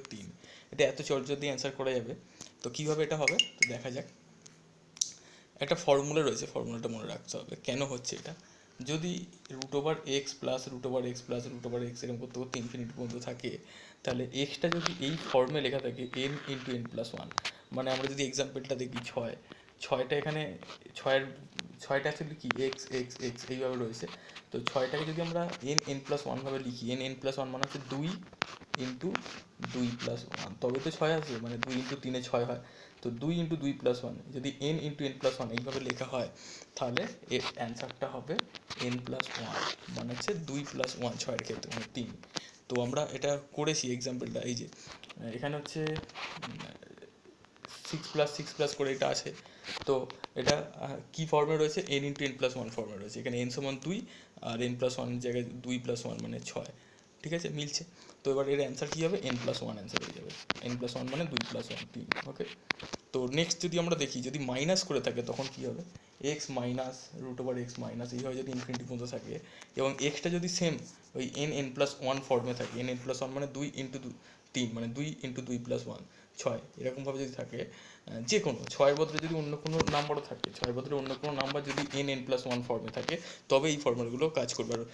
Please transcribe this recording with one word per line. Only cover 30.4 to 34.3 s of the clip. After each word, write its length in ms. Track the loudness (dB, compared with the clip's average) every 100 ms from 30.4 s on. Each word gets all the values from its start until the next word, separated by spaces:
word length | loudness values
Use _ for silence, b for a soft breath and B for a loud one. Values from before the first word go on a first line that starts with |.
one, 100 | -6 -2
তবে 200 | 0 2
তো 60 | 0
ছয় 240 | 2 4
আসবে, 260 | 4 2 -4
মানে, 180 | -4 -2
দুই 160 | 0
into 220 | 0 0 -2
তিনে 200 | -2 -2
ছয় 220 | 2 2
হয়। 160 | 2 0 B B B B
তো 80 | -4
দুই 240 | 0 2 2
into 140 | 2 2
দুই 160 | 2 2
plus 180 | 4 2 0
one, 220 | -6 -8